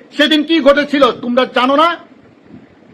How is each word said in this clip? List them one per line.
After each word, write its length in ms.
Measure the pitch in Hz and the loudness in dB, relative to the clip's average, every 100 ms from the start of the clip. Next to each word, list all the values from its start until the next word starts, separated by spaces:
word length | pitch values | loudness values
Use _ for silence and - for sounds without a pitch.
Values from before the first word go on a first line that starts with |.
| - | -12
সেদিন 300 | - 294 311 | -2 0 0
কি 180 | 302 330 | 0 0
ঘটেছিল 500 | 277 285 285 285 254 | 2 2 0 0 0
তোমরা 340 | - 247 247 | 0 -4 -2
জানো 320 | 254 254 254 285 | -2 -2 0 2
না? 200 | 330 339 - - - _ _ - - _ _ | 0 -2 -12 -20 -20 _ _ -20 -20 _ _